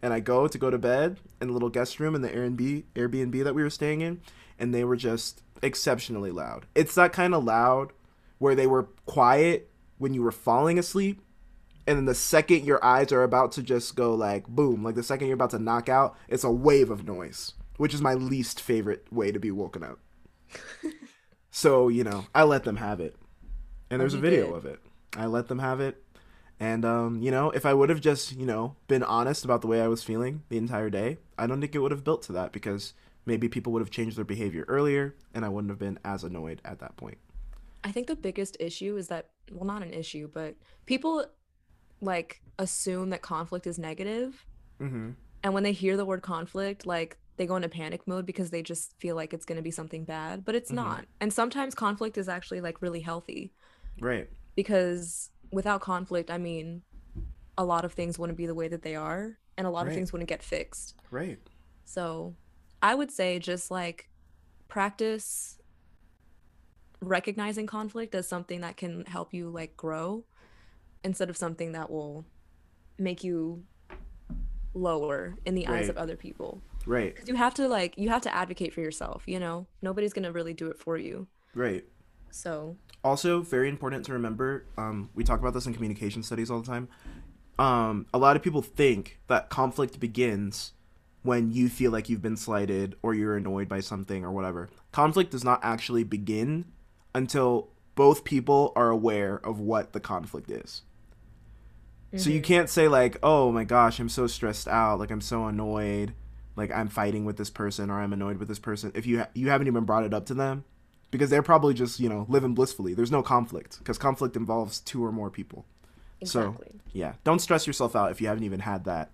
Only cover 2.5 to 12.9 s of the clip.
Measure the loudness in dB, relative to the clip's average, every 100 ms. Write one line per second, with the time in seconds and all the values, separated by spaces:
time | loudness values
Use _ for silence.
2.5 | 0 -2 -2 -4 -2 0 0 0 0 0
3.5 | 0 0 0 -2 0 -2 -6 -12 -20 -20
4.5 | -4 0 2 2 2 2 -2 -4 -10 -20
5.5 | -4 -2 0 0 0 -2 -4 -4 -6 -8
6.5 | -10 0 2 4 6 6 6 4 4 4
7.5 | 6 6 6 2 -8 -20 _ -20 _ 4
8.5 | 6 6 4 2 -6 -2 6 8 8 6
9.5 | 4 -4 _ -20 -4 -2 2 0 2 4
10.5 | 6 6 4 2 2 0 -2 -10 -20 -20
11.5 | -20 -20 -4 2 2 4 2 4 4 6
12.5 | 4 6 4 8